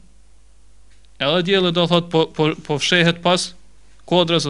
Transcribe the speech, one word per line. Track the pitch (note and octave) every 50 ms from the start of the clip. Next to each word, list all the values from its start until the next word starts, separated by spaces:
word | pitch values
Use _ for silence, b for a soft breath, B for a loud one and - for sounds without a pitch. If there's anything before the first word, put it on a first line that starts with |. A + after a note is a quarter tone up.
| - - - - - - - - - - - - - - - - - - - - - - - -
edhe | C3+ C#3 D#3 F3+ F3 F3+
dielli, | G3 F#3+ F#3 F3 E3
do | F3 F3 E3
thot, | F3 F3 E3+ F3 -
po, | D#3+ D#3+ -
po, | - - D#3 D3+ - - - -
po | D3+ C#3
fshehet | - - F3+ F3 E3 E3+ E3+ E3+ -
pas | F3 F3+ F3+ - - - - - - - - - - - - - -
kodrës | E3+ F3+ F3 E3 E3+ E3 C#3+ D3